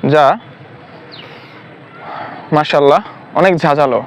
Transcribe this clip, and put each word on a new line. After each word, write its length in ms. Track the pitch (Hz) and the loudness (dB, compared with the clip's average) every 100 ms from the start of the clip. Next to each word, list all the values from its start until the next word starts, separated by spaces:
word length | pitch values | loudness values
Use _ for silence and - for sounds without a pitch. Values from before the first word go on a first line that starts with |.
| 143 | 2
যা 120 | 151 139 226 - - - - - - - - - - - - - - - - - - - - - 151 | 4 4 2 -6 -20 -20 -20 -20 -20 -20 -20 -20 -20 -20 -20 -20 -20 -20 -20 -16 -14 -14 -16 -4 -4
মাশাআল্লাহ 460 | 151 156 143 156 208 - - - | -2 0 2 2 -2 -20 -10 0
অনেক 140 | 180 170 | 0 2
ঝাঁঝালো। 360 | 165 147 143 117 | 0 0 0 0